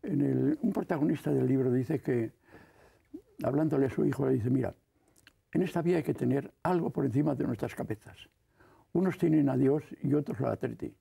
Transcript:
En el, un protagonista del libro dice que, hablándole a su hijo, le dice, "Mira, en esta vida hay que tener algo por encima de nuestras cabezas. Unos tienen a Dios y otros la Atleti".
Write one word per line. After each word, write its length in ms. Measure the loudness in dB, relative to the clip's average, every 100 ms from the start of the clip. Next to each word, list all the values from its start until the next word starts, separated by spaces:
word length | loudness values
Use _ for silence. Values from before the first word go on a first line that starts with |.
En 180 | -2 0
el, 380 | 2 2 2 0
un 120 | -2
protagonista 600 | -2 -4 0 0 0 0
del 140 | 0 2
libro 260 | 2 2
dice 280 | 0 0 -4
que, 320 | -2 -2 -2 _ _ -20 -20 _ -20 _ _ -20 _ -6
hablándole 440 | -2 0 2 2 0
a 40 |
su 140 | 0
hijo, 220 | 0 0 0
le 80 |
dice, 160 | 0 2
"Mira, 240 | 0 0 -6 _ _ _ _ -20 _ _
en 100 | -2
esta 180 | 0 0
vida 160 | 2 0
hay 60 |
que 120 | 0
tener 380 | -2 0 0 -4 _
algo 280 | -2 0 0
por 160 | -2 0
encima 280 | 2 0
de 100 | 0
nuestras 300 | -4 -2 -6
cabezas. 420 | -6 -8 -8 -12 -20 -20 _ _ _ -20 -20 _
Unos 240 | 0 0 0
tienen 320 | 2 4 4
a 80 | 4
Dios 260 | 4 2 -2 -6
y 100 | 0
otros 260 | 0 0 -4
la 120 | -2
Atleti". 420 | -2 -6 -6 -12 -12